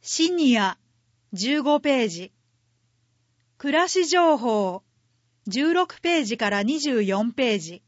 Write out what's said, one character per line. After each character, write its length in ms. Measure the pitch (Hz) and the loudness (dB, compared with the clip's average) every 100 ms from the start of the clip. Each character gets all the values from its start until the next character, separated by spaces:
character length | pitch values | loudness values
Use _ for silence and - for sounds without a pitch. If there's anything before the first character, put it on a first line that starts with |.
シ 300 | - - 330 | -8 -2 0
ニ 260 | 359 285 233 | 2 2 2
ア、 200 | 196 190 _ _ _ _ _ | 0 -4 _ _ _ _ _
十 280 | 185 220 294 | -8 -2 -2
五 180 | 269 294 | 0 0
ペ 260 | 294 262 220 | 2 0 0
ー 20 | |
ジ。 240 | 170 185 _ _ _ _ _ _ _ _ _ _ _ _ _ | -4 -16 _ _ _ _ _ _ _ _ _ _ _ _ _
暮 200 | 285 302 | -2 0
ら 100 | 359 | 2
し 180 | 370 330 | 0 2
情 320 | 349 339 285 | 4 4 2
報、 460 | 233 214 190 180 _ _ _ _ _ _ - | 0 0 -2 -6 _ _ _ _ _ _ -8
十 260 | 202 302 | -2 0
六 260 | 349 359 - | 2 0 -4
ペ 200 | 339 339 | 0 0
ー 40 | |
ジ 140 | 226 233 | 0 -2
か 120 | 214 | -2
ら 140 | 202 | 0
二 160 | 208 311 | 0 -2
十 240 | 285 240 | 0 0
四 280 | 196 190 233 | 0 0 -2
ペ 220 | 226 254 208 | -2 0 0
ー 40 | |
ジ。 240 | 160 175 | -4 -16